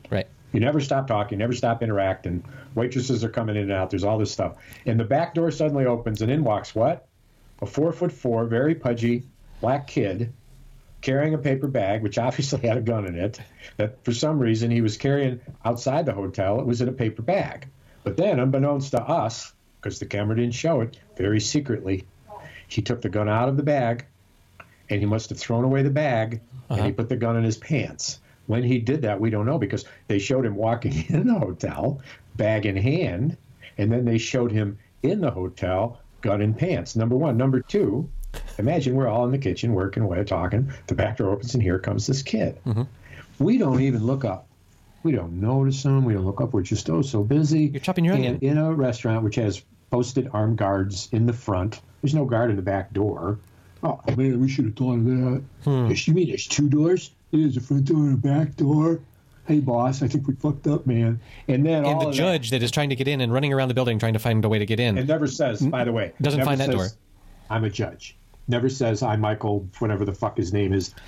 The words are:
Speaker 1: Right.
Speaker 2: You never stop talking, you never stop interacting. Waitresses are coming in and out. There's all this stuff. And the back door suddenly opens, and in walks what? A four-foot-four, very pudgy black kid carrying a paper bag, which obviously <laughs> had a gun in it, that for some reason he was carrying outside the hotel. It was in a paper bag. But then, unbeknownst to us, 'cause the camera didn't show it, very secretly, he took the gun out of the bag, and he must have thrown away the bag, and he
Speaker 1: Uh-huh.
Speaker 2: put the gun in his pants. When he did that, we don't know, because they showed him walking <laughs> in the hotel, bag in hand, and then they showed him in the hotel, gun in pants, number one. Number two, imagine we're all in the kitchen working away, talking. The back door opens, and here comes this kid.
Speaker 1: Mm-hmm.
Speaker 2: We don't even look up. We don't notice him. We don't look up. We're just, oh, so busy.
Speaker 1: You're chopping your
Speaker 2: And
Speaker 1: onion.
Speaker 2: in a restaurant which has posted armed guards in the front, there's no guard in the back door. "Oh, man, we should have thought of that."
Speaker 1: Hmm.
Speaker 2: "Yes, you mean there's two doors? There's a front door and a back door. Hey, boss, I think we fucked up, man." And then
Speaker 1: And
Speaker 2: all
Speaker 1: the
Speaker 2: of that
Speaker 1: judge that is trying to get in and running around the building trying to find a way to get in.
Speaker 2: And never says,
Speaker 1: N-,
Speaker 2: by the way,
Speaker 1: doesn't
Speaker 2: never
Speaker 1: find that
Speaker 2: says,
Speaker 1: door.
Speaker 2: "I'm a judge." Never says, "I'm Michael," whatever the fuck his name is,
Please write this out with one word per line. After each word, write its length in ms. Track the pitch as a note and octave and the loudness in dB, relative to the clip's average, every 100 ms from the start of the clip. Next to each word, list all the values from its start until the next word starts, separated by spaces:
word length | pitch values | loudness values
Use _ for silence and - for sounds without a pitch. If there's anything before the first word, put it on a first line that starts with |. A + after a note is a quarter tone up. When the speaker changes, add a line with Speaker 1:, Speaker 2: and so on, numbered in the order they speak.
| - | -6
Speaker 1:
Right. 160 | G2+ - - - | -4 -4 -10 -4
Speaker 2:
You 80 | A2 | 0
never 180 | A#2+ D3+ | 2 2
stop 280 | C3+ C#3 C3+ | 0 -2 0
talking, 300 | G#2 G#2 G2+ | -2 -2 -2
you 60 | |
never 100 | A#2 | -2
stop 300 | B2 A#2+ A#2 | 0 0 0
interacting. 580 | A2+ G2+ F#2+ F#2+ F2+ F2 - - - | 0 2 0 -2 -4 -6 -8 -16 -8
Waitresses 480 | - B2 C3 B2 C3 | -4 -2 -2 -2 -2
are 60 | A2 | -2
coming 280 | A#2+ A2 G#2 | -2 -2 -2
in 60 | |
and 80 | G2+ | 0
out. 180 | G2 F#2 | -2 -2
There's 160 | G2 G2 | -2 0
all 120 | A2 | 0
this 140 | G2+ | 0
stuff. 240 | - F2+ - - - - | -2 -4 -6 -18 -10 -2
And 120 | A2+ | 0
the 60 | |
back 300 | A2 C#3 E3 | 2 0 0
door 180 | E3 E3 | 0 0
suddenly 340 | - D3+ C#3+ B2+ | 0 0 2 2
opens, 360 | A#2 A2+ G#2+ | 0 -2 -2
and 100 | A2 | 0
in 140 | D3 B2+ | 2 2
walks 280 | G#2 - | 0 -2
what? 320 | G#2+ B2 E3+ - _ _ _ - - | 0 0 0 -8 _ _ _ -20 -12
A 40 | - | -6
four-foot-four, 800 | - D#3+ - F3 - B2+ A2+ A#2 | 0 0 0 -4 -2 -2 0 2
very 280 | A2+ D3 | 2 2
pudgy 500 | D#3+ B2+ A#2 A#2 A#2+ - - - - | 0 0 0 0 0 -4 -18 -20 -6
black 280 | A2+ C3+ C#3 | -2 -2 -2
kid 440 | - G#2 F#2+ A#2 - - - - - - - | -2 -2 -2 -6 -8 -20 -20 -20 -20 -20 -8
carrying 320 | - C3 D#3 | -2 0 2
a 40 | D#3 | 0
paper 300 | C#3+ C3+ D3 | 0 -2 0
bag, 340 | C3 G2 G#2+ | 0 0 0
which 160 | G#2+ A#2+ | -2 0
obviously 420 | A#2+ - C3+ A#2 | -2 -2 -2 -2
<laughs> 80 | A#2 | 0
had 100 | A#2+ | 0
a 40 | |
gun 240 | A2+ A2+ F#2+ | 0 -2 -2
in 100 | E2+ | -4
it, 240 | G2+ - - - - - | -4 -6 -16 -20 -14 -4
that 220 | G#2 - - | -4 -4 -4
for 80 | |
some 260 | A#2 D#3 D#3 | -2 0 2
reason 320 | A#2 A2 A#2 | 2 2 2
he 80 | A#2 | 2
was 140 | A2+ G#2+ | 2 0
carrying 460 | C#3 C#3 C3+ A#2+ - - A2+ | 0 2 0 -2 -10 -8 -4
outside 400 | A#2+ - C#3+ D#3 | -2 -2 0 0
the 80 | |
hotel. 460 | G2 F#2+ F#2 F#2+ A2 | -2 -4 -2 0 0
It 40 | C3+ | 0
was 140 | A#2 | 0
in 60 | B2 | -2
a 60 | |
paper 280 | - A2 - | -2 -4 -2
bag. 440 | A#2 F#3+ C#3 - - - - - - | -2 0 -2 -8 -18 -20 -20 -10 -6
But 100 | F#2+ | 0
then, 240 | G3 C#3+ | 2 2
unbeknownst 520 | C3 C3+ C#3 C#3+ C3+ | 2 2 2 0 -2
to 100 | A#2+ | -2
us, 480 | A#2 D#3+ A2 - - - _ _ | 0 0 -2 -6 -12 -20 _ _
'cause 180 | - - | -10 -8
the 60 | G#2+ | -6
camera 320 | G#2 G#2 A2+ | -2 0 0
didn't 160 | A#2+ A#2 | 0 0
show 240 | D#3+ D3+ | 0 0
it, 180 | A2+ - - - | 0 -6 -16 -4
very 240 | F#2+ G#2+ | 0 0
secretly, 640 | G#2+ D3+ C#3 G#2+ F#2 F#2+ - - - - - - - | 0 -2 -2 -4 -2 -4 -6 -20 -20 -18 -18 -20 -8
he 120 | - | -4
took 200 | G#2+ A#2+ | -2 -4
the 80 | F#2+ | -2
gun 180 | G2 G#2 | -2 0
out 220 | A2 B2+ | 2 2
of 80 | C#3 | 2
the 60 | |
bag, 420 | C#3+ C#3+ A#2 A#2+ - _ _ _ _ - - _ - | 2 2 2 -2 -8 _ _ _ _ -20 -20 _ -6
and 100 | G2+ | -2
he 40 | G2+ | 0
must 240 | A2 - | 0 -2
have 80 | - | -8
thrown 260 | - A#2 C3 | -2 0 2
away 180 | C#3 | 2
the 60 | C#3 | 2
bag, 500 | C#3 C#3+ A#2 A2+ A#2 - - - | 2 2 2 0 -4 -12 -18 -4
and 100 | A2+ | 0
he 40 | G#2 | 0
Speaker 1:
Uh-huh. 80 | |
Speaker 2:
put 160 | G2 A#2 | 0 -2
the 80 | A#2+ | 0
gun 180 | A#2 A#2 | 0 2
in 80 | |
his 140 | A2+ G#2+ | 2 0
pants. 640 | - D3+ G2 - - - - - - | -2 -2 -2 -6 -10 -10 -16 -14 -2
When 160 | A2+ | 0
he 160 | B2 B2+ | 2 0
did 220 | A2+ D3+ | 0 0
that, 180 | A#2+ G2 | 0 0
we 100 | A2 | 0
don't 160 | G#2+ G#2+ | 2 0
know, 120 | D#3 | 0
because 260 | G2+ G#2+ - - - | 0 -4 -8 -14 -2
they 120 | G2+ | -2
showed 260 | - C3 A#2+ | 2 0 0
him 100 | G2 | 0
walking 380 | A2 A#2 - | 0 0 -2
<laughs> 160 | C#3 - | -2 0
in 180 | D3 A3+ | 2 2
the 100 | A3 | 2
hotel, 640 | G2+ F2+ F#2+ D2 G#2 C#3+ - - - - | 0 -4 -6 -2 -2 -4 -10 -20 -12 -2
bag 280 | G#2+ A2 G#2 | 0 2 0
in 120 | G2 | 0
hand, 580 | A2 D#3+ C3+ F2 C#3+ F3 - - - - | 2 2 0 0 -2 -4 -12 -20 -14 -2
and 140 | G#2 | 0
then 140 | A#2+ A#2+ | 2 2
they 120 | A2+ | 0
showed 340 | - - A#2+ | 0 0 0
him 240 | G#2+ G2+ G#2 - - | 0 -2 -4 -16 -4
in 160 | C#3 G#3 | -2 0
the 120 | D#3 | 0
hotel, 680 | F2+ F#2 - F2+ F#2 A2+ - - - | -2 -6 -4 -2 0 -2 -6 -20 -6
gun 200 | - G2+ | -2 2
in 120 | G#2+ | 2
pants, 420 | A2 F3 C#3 E2 A2+ | 0 0 -2 -2 -2
number 200 | A2+ B2+ | 0 2
one. 180 | D#3 A#2 | 2 2
Number 240 | C3+ C3 | 2 2
two, 480 | - G#3 C#3+ A2 - - - - - - | 0 0 0 0 -4 -8 -10 -12 -10 -4
imagine 380 | G#2 E3+ C#3 C3 | 0 0 2 2
we're 120 | B2+ | 2
all 160 | A2 B2 | 2 0
in 60 | |
the 60 | C#3 | 0
kitchen 360 | - - B2 | -2 -2 0
working 300 | G2+ G2 - | 0 0 0
away, 200 | G#2 F2 | 0 0
talking. 480 | G#2 F2 F2 G2 C3+ - - | -2 -2 0 0 -2 -6 -6
The 80 | - | -2
back 220 | G#2 A2 | 0 0
door 140 | G2+ | -2
opens, 220 | G2+ A#2+ B2+ | -2 -2 0
and 60 | |
here 160 | G2 F#2 | 2 0
comes 280 | - G#2 G#2+ | 0 -2 -2
this 140 | C#3 | -2
kid. 340 | - A3 F#3+ - C#3 | -2 -2 -2 -4 -4
Speaker 1:
Mm-hmm. 180 | A2 C3 - - - - - | -2 -2 -8 -20 -20 -20 -2
Speaker 2:
We 180 | D3+ B3+ | 2 4
don't 240 | E3+ B2+ | 2 2
even 240 | C3+ A#2 A2+ | 2 2 0
look 180 | C#3 B2 | 0 -2
up. 220 | F#2 - _ _ _ - - | -4 -10 _ _ _ -20 -4
We 80 | E3 | 0
don't 280 | B2 E2+ E2+ | 0 -2 -2
notice 440 | G#2+ C3+ C3+ C3+ C#3+ | 0 2 2 2 2
him. 200 | C3+ B2+ | 4 4
We 80 | |
don't 120 | G#2 F#2 | 2 0
look 160 | - | -2
up. 120 | A#2+ | -2
We're 100 | A2 | -2
just, 260 | F2 G#2+ - | 0 -2 0
oh, 120 | D#3+ | 0
so 220 | C#3 G#2+ | 0 0
busy. 420 | G#2 C#3+ D3+ D#3+ D3+ | 2 2 4 2 2
Speaker 1:
You're 140 | C#3+ | 0
chopping 220 | - F3+ E3+ | -4 0 2
your 100 | D3 | 2
Speaker 2:
And 100 | B2+ | 0
Speaker 1:
onion. 140 | B2 | 0
Speaker 2:
in 160 | C3+ D3+ | 2 2
a 160 | D#3 | 2
restaurant 500 | D#3+ B2+ A#2 A#2+ A2+ | 2 0 0 -2 0
which 120 | G#2+ A2+ | 0 0
has 260 | A2 F#2 - - _ | 0 -2 -10 -20 _
posted 380 | B2 B2 - A#2+ | -2 0 -2 -2
armed 240 | G#2+ G#2+ A2 | 0 0 2
guards 500 | G2 G2 G2 F#2 - | 0 0 0 -4 -4
in 140 | A2 A#2 | 0 2
the 60 | |
front, 480 | A#2+ - F#2 F#2+ - - - | 0 -2 -2 -2 -4 -14 -6
there's 140 | C#3+ D3+ | -2 0
no 100 | C3+ | 2
guard 240 | A2+ A#2+ | 2 2
in 60 | G2 | 0
the 60 | |
back 320 | F#2+ G2 F#2+ | 0 -2 -2
door. 440 | G2 G#2 - F2 G#2+ - - - - | -2 0 -2 -4 -6 -8 -20 -20 -6
"Oh, 160 | E3 - - A2+ | -6 -4 -2 0
man, 240 | C3+ B2 | 2 2
we 80 | C3 | 2
should 160 | C3+ A2+ | 2 -2
have 100 | - | 0
thought 200 | B2+ A#2+ | 0 2
of 100 | A#2 | 2
that." 380 | B2+ B2+ C3+ C#3 - | 2 2 -2 -6 -6
Speaker 1:
Hmm. 240 | - C3+ A#2+ | 0 2 2
Speaker 2:
"Yes, 200 | - - | 2 2
you 60 | |
mean 140 | E3 F3 | 2 2
there's 200 | - - | -2 -4
two 200 | - D3 | 0 2
doors? 440 | D3 D#3+ F3+ - - _ | 4 4 2 -2 -16 _
There's 240 | D#3 D#3 B2 | 2 2 0
a 40 | |
front 240 | - C#3 C3+ | 0 0 2
door 120 | D#3+ D3 | 4 4
and 80 | C3 | 2
a 20 | |
back 380 | C#3 C#3+ D#3 - | 2 2 2 0
door. 440 | C#3+ D3+ D#3 E3 - - _ - - | 2 4 4 0 -4 -20 _ -12 0
Hey, 120 | D3+ | 2
boss, 420 | B2+ A#2+ B2 C3 | 4 2 2 0
I 60 | B2+ | 0
think 200 | D3 - | 0 -2
we 60 | |
fucked 340 | C3+ D3+ - D3+ | -2 -2 0 0
up, 180 | D3 - | 0 2
man." 320 | A#2 A2+ A#2 - - - | 2 2 0 -6 -10 -2
And 180 | C3 D3+ | 2 4
then 120 | D#3+ | 4
Speaker 1:
And 80 | C#3+ | 2
Speaker 2:
all 140 | D3+ | 2
Speaker 1:
the 60 | D3+ | 0
Speaker 2:
of 40 | |
that 40 | C3+ | 2
Speaker 1:
judge 320 | F3 E3 A#2 | 2 0 0
that 120 | B2+ | 0
is 80 | A#2 | 0
trying 180 | D3+ D3 | 0 0
to 60 | B2+ | 0
get 120 | C3+ | 0
in 140 | C#3+ | 0
and 100 | A#2+ | 2
running 220 | B2 C#3+ | 2 2
around 140 | C3+ C3 | 2 2
the 40 | B2 | 2
building 240 | B2 A2 | 2 2
trying 140 | A2+ | 2
to 60 | A2 | 0
find 240 | A#2+ A2 | 2 2
a 60 | G#2+ | 2
way 100 | G#2+ | 2
to 60 | G#2 | 0
get 140 | A2+ | 0
in. 180 | A#2+ G2 | 2 0
Speaker 2:
And 100 | C#3 | 0
never 200 | D#3 D3 | 0 0
says, 340 | - C#3 - | 0 -2 0
Speaker 1:
N-, 80 | C3+ | 0
Speaker 2:
by 140 | B2+ A#2+ | 0 0
the 60 | |
way, 180 | A2+ F#2 - | 0 -4 -2
Speaker 1:
doesn't 180 | C#3 C#3+ | 0 2
Speaker 2:
never 100 | C3+ | 2
Speaker 1:
find 100 | C3+ | 2
that 60 | C3+ | 0
Speaker 2:
says, 100 | A#2 | 0
Speaker 1:
door. 120 | F#2 - _ - - - - | -2 -6 _ -20 -20 -20 -6
Speaker 2:
"I'm 140 | A2 | -2
a 60 | A2 | -2
judge." 480 | G2 G#2+ - - - - - - | -2 -4 -6 -20 -20 -20 -12 -4
Never 180 | A#2+ B2+ | 0 0
says, 360 | C3 A#2 G#2 | 0 0 0
"I'm 180 | A#2+ G#2 | 0 0
Michael," 460 | G#2+ G#2+ G#2+ G#2 F#2+ - | 0 0 -2 -2 -4 -4
whatever 240 | A2+ G2+ G2 | -2 0 -2
the 80 | |
fuck 220 | G2 G#2+ - | -2 -4 -2
his 140 | F#2+ | -2
name 220 | G2+ G2 | 0 2
is, 200 | G2 F2+ - | 0 -2 -10